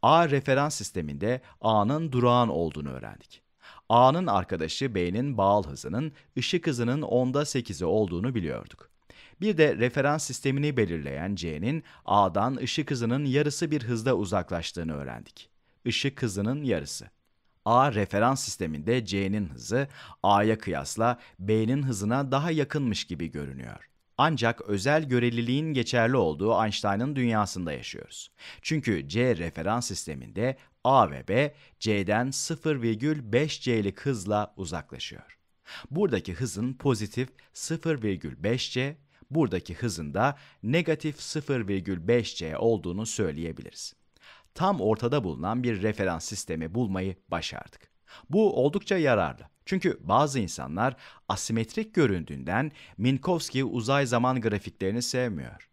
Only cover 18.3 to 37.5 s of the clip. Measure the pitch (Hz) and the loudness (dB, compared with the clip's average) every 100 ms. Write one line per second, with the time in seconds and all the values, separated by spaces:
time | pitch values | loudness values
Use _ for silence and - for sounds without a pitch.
18.3 | 135 - - 87 76 80 123 107 98 98 | 2 -4 -6 -6 -4 0 -2 0 -2 -2
19.3 | 104 95 64 60 117 139 - - - 95 | -2 -4 -8 -4 -2 -2 -8 -20 -2 4
20.3 | 101 107 110 - 80 69 - 113 120 - | 6 6 2 -2 -4 -6 0 0 0 -8
21.3 | _ 98 110 110 135 135 110 104 123 139 | _ 2 2 4 2 0 -2 0 0 0
22.3 | 135 160 160 139 151 131 98 - 82 80 | 0 0 0 0 0 0 -2 -4 -6 -6
23.3 | 71 71 67 60 - - _ _ - 143 | -6 -10 -10 -12 -14 -20 _ _ 0 0
24.3 | 147 117 117 - 104 107 151 151 123 120 | 2 0 0 -2 -2 2 2 2 2 2
25.3 | 117 117 131 160 139 117 123 113 131 85 | 0 0 0 0 -2 0 2 4 4 2
26.3 | 76 101 104 110 104 104 98 127 139 120 | 2 2 2 2 0 0 0 -2 0 0
27.3 | 110 101 - 87 67 - - - - - | 2 0 -2 -6 -6 -8 -14 -16 -18 -20
28.3 | _ - - - 160 135 92 69 92 127 | _ -20 -12 -4 -2 0 -2 -2 0 2
29.3 | 98 85 82 82 117 120 92 - 71 58 | 2 -2 -4 -2 -2 -4 -8 -8 -10 -10
30.3 | 92 120 135 - _ - 135 98 67 64 | -4 -4 -4 -14 _ 4 6 6 2 -2
31.3 | 104 143 - - _ 110 104 92 107 127 | 0 0 -4 -20 _ 0 0 2 0 0
32.3 | 131 - 160 160 147 117 110 139 151 117 | -4 -6 -4 -2 0 0 0 0 -2 0
33.3 | 113 151 - - 117 101 95 143 123 92 | 0 0 -4 0 2 0 -2 -4 -4 0
34.3 | 104 104 - 87 87 71 65 - - - | 0 -2 -6 -8 -8 -10 -14 -14 -14 -20
35.3 | - _ _ - - - 151 202 110 - | -20 _ _ -20 -18 -8 -2 0 0 -2
36.3 | 87 127 92 120 135 143 117 104 - 127 | -6 -6 -4 -6 -2 0 0 0 -4 -6
37.3 | _ _ | _ _